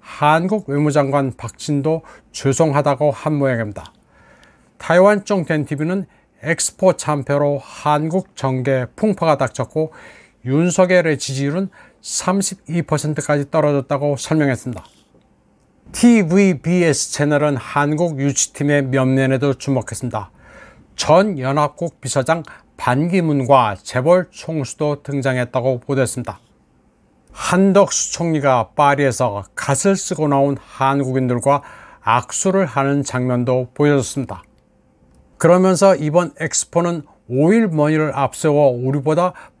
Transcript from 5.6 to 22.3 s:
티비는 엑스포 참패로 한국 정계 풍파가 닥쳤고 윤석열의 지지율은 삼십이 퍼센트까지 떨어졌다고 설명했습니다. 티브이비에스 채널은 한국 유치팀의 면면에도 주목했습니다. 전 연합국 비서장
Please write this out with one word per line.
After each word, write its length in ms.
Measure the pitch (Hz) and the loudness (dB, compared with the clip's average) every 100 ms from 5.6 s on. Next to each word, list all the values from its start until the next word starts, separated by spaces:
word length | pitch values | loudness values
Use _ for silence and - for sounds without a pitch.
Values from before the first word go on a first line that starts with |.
티비는 440 | 139 143 156 190 180 _ _ _ | -2 -4 -4 -4 -6 _ _ _
엑스포 540 | 139 165 - - 190 - | -6 -4 -4 2 2 2
참패로 640 | - 147 131 143 143 143 | -2 -4 -2 0 0 -2
한국 720 | - - 151 151 156 180 185 - | -8 -8 -2 0 0 -4 -6 -6
정계 520 | 135 131 127 135 123 - | -4 -2 0 -2 -4 -2
풍파가 400 | 220 196 165 143 | -2 0 0 2
닥쳤고 560 | 135 - 120 156 156 - - - _ _ | 0 -4 -6 -4 -4 -8 -20 -20 _ _
윤석열의 760 | 127 139 175 170 180 180 160 143 | -2 0 2 2 4 4 2 -2
지지율은 500 | - 135 139 160 196 - - _ | -4 -4 -2 -2 -6 -10 -20 _
삼십이 800 | - - - 196 190 185 - 170 | -10 -6 -2 -2 -2 -8 -6 -6
퍼센트까지 680 | 156 151 147 151 - 147 139 | -2 -2 -2 -6 -2 -2 0
떨어졌다고 680 | 160 151 143 131 143 147 139 | 0 0 0 -2 -4 -2 -4
설명했습니다. 680 | - 156 143 123 - 120 - _ _ _ _ _ _ _ _ _ - | -2 0 0 -2 -6 -12 -16 _ _ _ _ _ _ _ _ _ -16
티브이비에스 1200 | - 240 233 170 185 196 151 160 180 170 139 - | 2 6 6 4 4 4 2 0 2 2 0 -4
채널은 440 | - 147 147 151 135 | -2 0 2 0 -2
한국 640 | - 143 147 151 170 143 | -4 -2 0 0 -2 -2
유치팀의 640 | 139 131 - - 143 147 | -2 -2 -4 -2 0 2
면면에도 720 | 135 135 131 131 131 131 143 127 | 2 0 2 2 2 0 0 -2
주목했습니다. 720 | - 131 - 107 123 110 101 _ - - - - _ - | -2 -4 -4 -10 -8 -8 -12 _ -20 -20 -20 -20 _ -10
전 440 | - 165 208 160 | 2 4 4 -2
연합국 600 | 131 143 147 - - _ | -2 0 -2 -4 -10 _
비서장 440 | 131 139 127 | -6 -4 0